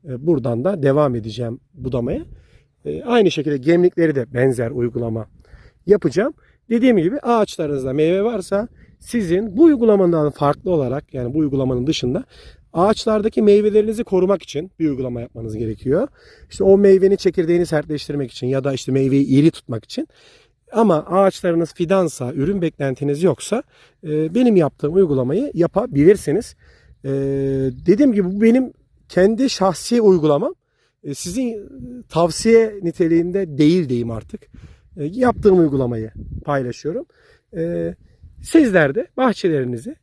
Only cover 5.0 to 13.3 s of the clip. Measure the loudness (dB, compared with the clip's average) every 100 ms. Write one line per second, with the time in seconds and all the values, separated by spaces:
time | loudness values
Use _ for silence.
5 | -6 -6 -10 _ _ -20 -20 _ 0 2
6 | 2 0 -2 -6 _ _ _ 2 4 4
7 | 0 -2 -2 0 0 -4 -6 -4 -4 0
8 | 2 2 -2 -4 -4 -4 -4 -14 -20 _
9 | -6 -4 0 -2 -2 4 4 6 4 4
10 | 4 2 0 0 -2 0 -2 -2 -2 -6
11 | -8 -8 -4 -2 -2 -2 -2 -2 -2 -2
12 | -2 -4 -8 -20 -20 -20 _ 0 0 0
13 | 0 -2 -2